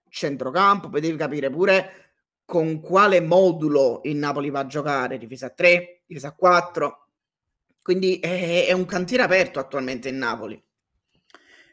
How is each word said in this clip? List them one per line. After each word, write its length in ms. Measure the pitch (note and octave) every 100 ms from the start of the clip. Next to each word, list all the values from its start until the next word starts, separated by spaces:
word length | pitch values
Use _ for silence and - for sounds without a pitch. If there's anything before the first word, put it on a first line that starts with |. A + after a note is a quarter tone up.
| _
centrocampo, 800 | - D#3 C3+ B2+ D#3 G3+ G3+ D#3+
poi 140 | D3
devi 160 | D#3+ D#3
capire 320 | D3+ D3 C3+
pure 640 | C#3+ G3 F#3+ F#3 - _ _ _ _ -
con 340 | F3 D#3+ D#3+
quale 400 | D#3 F#3 G3+ F3+
modulo 800 | D#3+ F3+ F#3+ E3 D#3 C#3+ C3 A#2
il 120 | D3 D3
Napoli 320 | C#3+ C#3+ C#3+
va 120 | C#3
a 60 | C3
giocare, 520 | D3 D3 C#3 B2 C3
difesa 280 | A2+ B2+ C3
a 40 |
tre, 520 | - F3 F3 F3 - -
difesa 220 | D#3+ D3+
a 60 |
quattro. 760 | - F3+ F3 F3 E3 D3 - _ _ _ _ _ _ _ _
Quindi 360 | - F3+ F#3 F#3
è, 460 | E3+ F#3 E3+ F3 -
è 60 |
un 140 | F#3 F#3
cantiere 360 | F3+ F3+ B3+
aperto 360 | G3 F#3 F3 D3
attualmente 480 | C3 C#3+ C3 C3 B2+
il 60 | C3+
Napoli. 460 | A#2+ A2+ G#2+ G#2 _ _ _ _ _ _ _ _ _ _ _